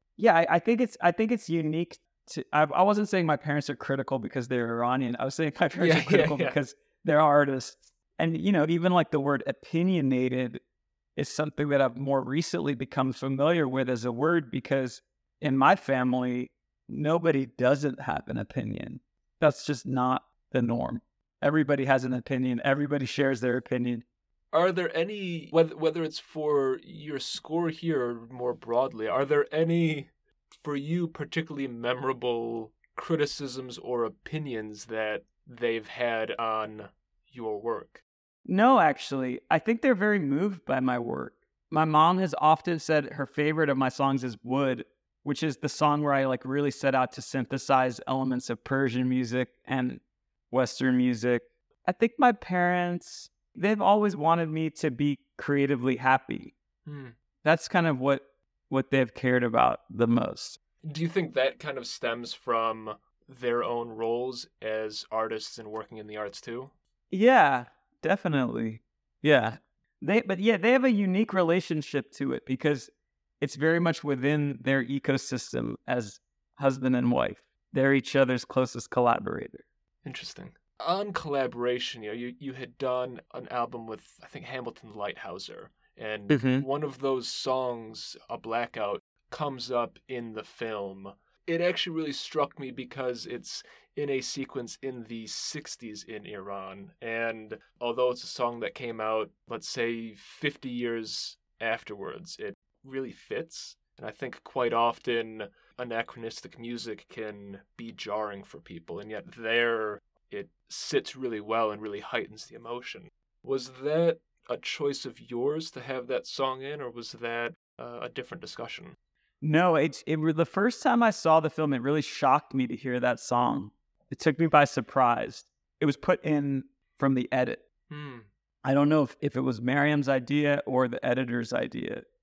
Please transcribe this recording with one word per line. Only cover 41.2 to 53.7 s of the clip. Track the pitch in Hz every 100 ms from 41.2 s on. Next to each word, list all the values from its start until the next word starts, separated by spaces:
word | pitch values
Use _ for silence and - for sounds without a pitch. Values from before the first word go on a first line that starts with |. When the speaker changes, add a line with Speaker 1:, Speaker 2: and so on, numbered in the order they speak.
| - - _ _ _
Speaker 1:
My | 160
mom | 156 151 160 185
has | 185 143
often | 151 156 - 165
said | - 156 143
her | 143 139
favorite | - 147 156 151
of | 135
my | 131
songs | - 135 135
is | 123 107
Wood, | 120 131 139 120 - _ _ _
which | 143 143
is | 160 139
the | 147
song | - 151 147
where | 147
I, | 139 135
like, | 127
really | 127 139 143
set | - 139
out | 131 127
to | -
synthesize | - 135 120 135 - 135 127 117 -
elements | 135 131 127 -
of | 117
Persian | - 135 135 120 127
music | 127 120 127 127 _ -
and | 135 127 123 - _ _ _ _
Western | 123 123 - 131 127
music. | 123 117 120 120 - _ _ _ -
I |
think | 185 233 -
my | 254
parents, | 214 - 180 180 180 175 175 - - - _ _ -
they've | 190